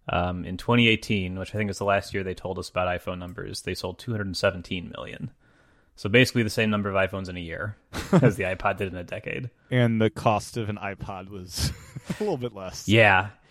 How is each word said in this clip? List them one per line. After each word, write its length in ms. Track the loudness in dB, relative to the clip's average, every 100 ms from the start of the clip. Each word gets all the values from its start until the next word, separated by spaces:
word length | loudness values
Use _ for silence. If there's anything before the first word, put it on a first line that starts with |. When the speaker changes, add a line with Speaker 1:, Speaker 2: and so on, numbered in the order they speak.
| -4
Speaker 1:
Um, 360 | 0 0 -2
in 120 | -6 -6
twenty 300 | 0 4 6
eighteen, 540 | 4 2 -2 -2 -6
which 120 | -6
I 60 | -4
think 120 | -4
is 80 | -2
the 60 |
last 300 | 2 2 0
year 80 | -4
they 120 | -4
told 260 | -6 -6 -6
us 80 | -4
about 180 | -2 0
iPhone 320 | -2 -4 -8
numbers, 440 | -10 -10 -10 -8
they 120 | -6
sold 240 | -6 -6 -8
two 140 | -6
hundred 240 | -4 -4 0
seventeen 560 | 0 0 -4 -6 -6 -10
million. 360 | -12 -10 -12 -14 _ _ _ _ _ -8
So 120 | 4
basically 320 | 6 6 4
the 80 | 2
same 180 | 2 2
number 200 | 2 2
of 40 |
iPhones 340 | 2 2 0 -8
in 80 | -8
a 40 |
year 360 | -8 -6 -8 -10
<laughs> 280 | _ -12 2
as 240 | 4 6 4
the 80 |
iPod 320 | -2 -2 -2 0
did 120 | -2
in 40 | -6
a 60 |
decade. 460 | -10 -10 -8 -8 -8 -12 _
Speaker 2:
And 300 | 2 4 4
the 100 | 2
cost 460 | 2 2 2 0 -6
of 120 | -6
an 80 | -6
iPod 520 | -8 -8 -10 -10 -12
was 420 | -14 -10 -4 -4 -4 -12
<laughs> 260 | -12 -8 -4
a 20 |
little 140 | -2 -2
bit 160 | -4
less. 320 | -6 -10 -6 2
Speaker 1:
Yeah. 420 | 6 8 6 4 -6 _